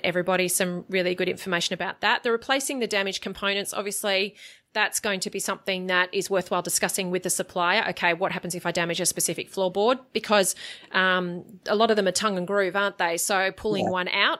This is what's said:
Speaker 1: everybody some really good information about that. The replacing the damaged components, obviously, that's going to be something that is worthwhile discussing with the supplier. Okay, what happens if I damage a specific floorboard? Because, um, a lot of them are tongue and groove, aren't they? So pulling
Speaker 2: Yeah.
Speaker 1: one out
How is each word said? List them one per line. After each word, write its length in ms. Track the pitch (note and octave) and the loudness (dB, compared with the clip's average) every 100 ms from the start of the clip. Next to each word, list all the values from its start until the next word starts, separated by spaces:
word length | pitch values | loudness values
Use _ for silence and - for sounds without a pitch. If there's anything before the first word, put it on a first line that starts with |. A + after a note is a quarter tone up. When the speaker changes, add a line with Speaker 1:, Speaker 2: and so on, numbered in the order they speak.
Speaker 1:
everybody 440 | F#3 F3 F3+ F#3 F3+ | 0 0 2 2 2
some 380 | - F#3 F3 - | 0 0 -2 -2
really 240 | F#3+ F3+ | 0 0
good 160 | F3+ F3+ | 0 -2
information 460 | F3+ G3 F3 - F#3 | -2 -2 -2 -2 -4
about 260 | F#3 - | -6 -2
that. 220 | G#3 A#3 | 0 2
The 80 | A#3+ | 0
replacing 480 | A#3 - C4+ C#4 C4+ | -2 0 0 0 -2
the 80 | G#3+ | 0
damaged 340 | G#3 G3 F#3+ | 0 0 -4
components, 500 | G3+ F#3+ G3 G3 G3 | -8 -4 -2 -2 -2
obviously, 640 | - G3+ G3+ G#3 F#3+ G3+ - - - _ | -6 -6 -4 0 0 0 -6 -20 -20 _
that's 280 | A3 G#3 - | -2 0 0
going 180 | G#3+ F#3+ | -2 -2
to 100 | G3 | -4
be 100 | G3 | -4
something 480 | - F#3+ - F#3 F#3 | -4 -4 -2 -2 2
that 260 | F3+ F3+ | 2 2
is 160 | G3 F3 | 0 0
worthwhile 320 | F#3+ F3 F3+ | 0 0 -2
discussing 500 | F3 - F#3 - F#3 | 0 -2 0 -2 -2
with 120 | F3+ | -2
the 60 | F3+ | -2
supplier. 540 | - F3+ F#3 F3 G#3 G3+ | -2 -2 0 2 2 0
Okay, 240 | F3 F3 | 2 2
what 180 | E3+ F#3 | 2 0
happens 240 | F3 F3 E3+ | -2 -6 -4
if 100 | F3 | -2
I 60 | |
damage 300 | F3 E3+ E3 | 0 0 0
a 40 | E3+ | -2
specific 460 | - F3 E3 - | 0 -2 -4 -6
floorboard? 480 | - F#3 F#3 G#3+ C4 - | -2 -2 2 2 0 -2
Because, 420 | - - G#3 F#3 - - - - | -4 4 4 4 -2 -10 -16 -2
um, 500 | F#3 F#3 F#3 F3+ F3 - F#3 - | 2 4 4 0 -6 -10 -12 -2
a 80 | G#3 | 2
lot 160 | A3+ | 4
of 60 | G#3+ | 4
them 100 | F#3+ | 2
are 60 | |
tongue 240 | F3+ G#3+ F#3+ | 2 0 0
and 100 | F3 | 0
groove, 300 | G3+ F#3+ G3 | 0 0 0
aren't 200 | G3+ F#3+ | 0 0
they? 200 | F3 E3+ | -2 0
So 340 | - G3 F#3+ | 0 2 0
pulling 340 | F#3+ A3 G3 F#3+ | -2 -2 0 0
Speaker 2:
Yeah. 60 | |
Speaker 1:
one 160 | F3+ F#3 | -2 0
out 320 | G3 A3+ | 2 2